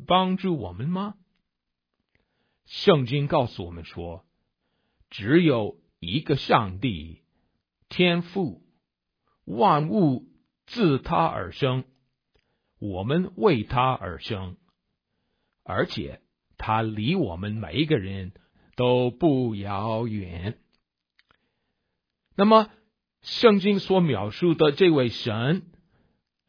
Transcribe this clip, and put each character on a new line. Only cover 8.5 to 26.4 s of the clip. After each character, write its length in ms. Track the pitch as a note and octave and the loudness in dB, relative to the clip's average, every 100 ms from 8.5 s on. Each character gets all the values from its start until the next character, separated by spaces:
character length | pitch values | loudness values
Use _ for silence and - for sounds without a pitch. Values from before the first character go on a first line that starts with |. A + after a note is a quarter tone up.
| F2 _ _ _ _ _ _ _ _ - | -8 _ _ _ _ _ _ _ _ -12
万 440 | G#3 G#3 D3+ D#3 | 0 2 4 2
物 380 | G#3+ D#3 B2 - _ _ _ _ | 2 2 2 -6 _ _ _ _
自 340 | A#3+ F3+ C3 | 0 2 2
他 260 | - E3+ D#3+ | 0 0 0
而 260 | G#2+ F#2+ | -2 -8
生， 340 | - C3+ B2+ - _ _ _ _ _ _ _ _ _ | -2 -2 -2 -6 _ _ _ _ _ _ _ _ _
我 240 | G#2 F#2 | -8 -6
们 280 | G#2+ E3 F#3 - | -2 -2 -2 0
为 260 | G#3+ B2+ | 2 2
他 280 | G#2 C3 C3 | 0 0 0
而 280 | B2+ F2+ - | 0 -8 -10
生， 380 | - G2+ F#2 F2+ _ _ _ _ _ _ _ _ _ _ | -8 -8 -10 -14 _ _ _ _ _ _ _ _ _ _
而 220 | - F#2+ - | -6 -4 -4
且 360 | A2 C#2+ - _ _ _ - | -6 -10 -14 _ _ _ -10
他 240 | - A2 | -4 -2
离 340 | A2+ G#2+ A2+ F#3+ | -2 -4 -2 -2
我 220 | A2+ E2 | -2 -4
们 160 | G#2 | -8
每 240 | A2 F2 A2 | -8 -6 -4
一 80 | D#3 | -2
个 120 | C#3+ | -2
人 360 | F#2+ G2 F#2 - _ _ _ - | -2 -10 -12 -14 _ _ _ -2
都 340 | B2 B2 B2 | 2 2 0
不 460 | A#2+ E3+ C3 B2 G2+ | 2 2 2 0 -4
遥 500 | G2+ G2 A2 A2 A#2+ | -6 -6 -4 -4 -4
远。 540 | G#2 F2+ F2 F#2+ - _ _ _ _ _ _ _ _ _ _ _ _ _ _ _ _ _ - | -6 -8 -8 -8 -10 _ _ _ _ _ _ _ _ _ _ _ _ _ _ _ _ _ 0
那 100 | G#3 | 6
么， 240 | A3 G#3+ - _ _ _ _ | 6 4 -8 _ _ _ _
圣 380 | - - A#3 G3+ | -12 4 6 6
经 200 | G3 G3 | 2 0
所 200 | - F#3+ | 2 2
描 300 | E3 G#2 G#2 | 4 0 -4
述 240 | - F3 | 0 0
的 180 | D#3+ D3+ | 4 2
这 200 | C#3+ F#3 | 4 4
位 180 | D3+ B2 | 4 2
神， 560 | - A#2+ G#2+ B2+ F#3 - _ _ _ _ _ _ _ | -2 -4 -2 0 -2 -4 _ _ _ _ _ _ _